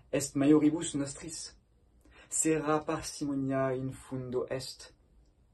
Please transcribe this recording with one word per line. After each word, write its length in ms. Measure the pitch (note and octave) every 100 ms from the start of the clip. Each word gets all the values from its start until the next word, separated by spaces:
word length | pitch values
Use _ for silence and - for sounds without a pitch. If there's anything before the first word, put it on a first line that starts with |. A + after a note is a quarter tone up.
| -
est 240 | C#3 - C#3+
maioribus 580 | C#3 D3+ D3 D#3+ E3 C#3+
nostris. 580 | C#3 - E3 - - - _ _ _ _ - - -
Sera 520 | - D#3+ D#3 D3 D#3
parsimonia 880 | D#3 D#3 - - D3 C#3 C3+ C3+ C3+
in 200 | C3 C3
fundo 540 | C3 - C3 B2+ B2+ -
est. 420 | C3 - - - - _ _ _ _ _